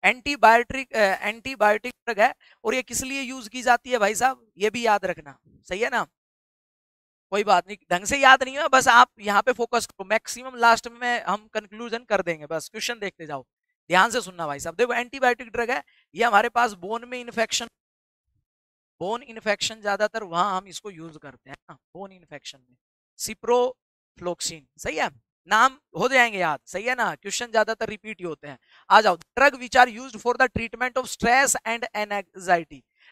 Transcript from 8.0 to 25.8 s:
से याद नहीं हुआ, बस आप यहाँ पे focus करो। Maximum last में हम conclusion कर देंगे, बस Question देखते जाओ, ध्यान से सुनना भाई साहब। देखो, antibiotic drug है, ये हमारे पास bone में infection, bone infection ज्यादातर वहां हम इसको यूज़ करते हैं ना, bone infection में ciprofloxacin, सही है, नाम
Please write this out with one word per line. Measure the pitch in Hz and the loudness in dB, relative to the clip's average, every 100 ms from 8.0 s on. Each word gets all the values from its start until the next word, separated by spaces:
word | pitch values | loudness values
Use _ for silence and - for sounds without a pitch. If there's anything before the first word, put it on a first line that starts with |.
| 202 | -2
से | 277 | 4
याद | 269 262 | 6 6
नहीं | 262 269 | 4 -4
हुआ, | 311 | 2
बस | 269 247 | 2 6
आप | 233 247 _ | 6 6 _
यहाँ | 202 202 | 0 2
पे | - | 2
focus | 240 233 240 - | -2 0 -2 -4
करो। | _ 190 | _ -4
Maximum | 220 - - 262 247 | -4 -2 -12 -12 2
last | 233 226 240 | 4 4 0
में | 233 247 240 | -8 -4 -2
हम | 175 202 214 | -2 -6 -4
conclusion | 214 214 214 233 226 247 | -10 -8 -14 -10 -10 -2
कर | 202 | -2
देंगे, | 175 160 151 | -2 -6 -6
बस | 160 - | -8 -8
Question | 220 208 240 | -10 -8 -6
देखते | 202 _ 160 | -8 _ -12
जाओ, | 143 127 _ _ _ _ | -12 -14 _ _ _ _
ध्यान | 175 220 | 4 4
से | 240 | 2
सुनना | 185 180 160 | -6 -8 -8
भाई | 143 | -6
साहब। | 165 165 | -8 -2
देखो, | 240 | 0
antibiotic | 240 240 277 254 240 240 | 0 -4 0 0 0 -6
drug | 214 233 | -6 -4
है, | 269 - _ _ 151 | -4 -6 _ _ -2
ये | |
हमारे | 226 202 233 | 2 4 2
पास | 240 240 202 | 0 -2 -2
bone | 180 226 240 | -10 -10 -10
में | 247 | -14
infection, | 240 233 226 - 233 _ _ _ _ _ _ _ _ _ _ _ _ _ | -10 -4 -2 -4 -6 _ _ _ _ _ _ _ _ _ _ _ _ _
bone | 175 233 | -8 -8
infection | 269 226 220 208 - 220 | -8 -10 -6 -4 -4 -6
ज्यादातर | 208 202 214 226 | -4 -2 -2 -4
वहां | 202 170 202 185 | -6 -2 0 -2
हम | 196 | -6
इसको | 160 208 | -16 -14
यूज़ | 175 165 151 | -14 -16 -18
करते | 143 123 - | -20 -20 -20
हैं | 139 _ | -20 _
ना, | 151 _ 165 | -20 _ -18
bone | 196 | -18
infection | 185 170 143 - 135 | -20 _ -18 -18 -20
में | 123 123 _ _ _ _ | _ _ _ _ _ _
ciprofloxacin, | - 214 226 240 247 - _ _ _ _ 175 175 - 165 135 _ | -12 -10 0 2 0 -4 _ _ _ _ -8 -6 -8 -10 _ _
सही | - 302 | -8 -4
है, | 262 _ _ _ - | -4 _ _ _ -2
नाम | 208 247 269 | 4 4 0